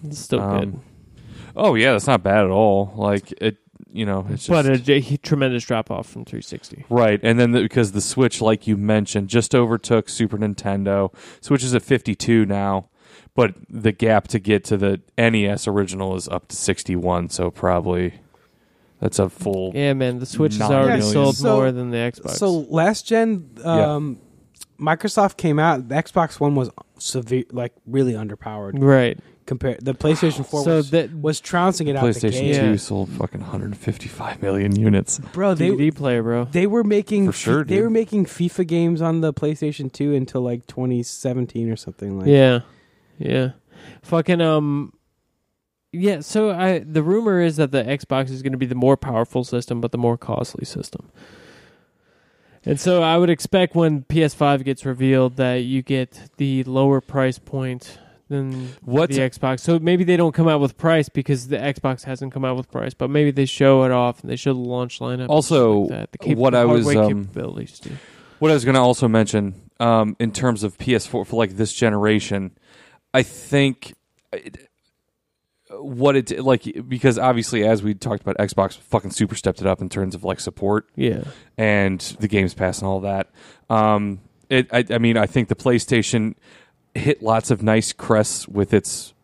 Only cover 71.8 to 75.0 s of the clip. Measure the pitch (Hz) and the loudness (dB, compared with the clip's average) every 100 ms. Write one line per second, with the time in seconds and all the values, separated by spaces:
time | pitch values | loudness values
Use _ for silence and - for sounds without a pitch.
71.8 | 117 104 104 110 - 98 95 _ _ _ | 0 2 2 2 0 -6 -6 _ _ _
72.8 | _ _ _ - 123 - - 143 139 131 | _ _ _ -2 -2 -6 -2 0 0 -2
73.8 | - - _ _ _ 92 - - _ _ | -12 -20 _ _ _ -14 -14 -20 _ _
74.8 | _ _ | _ _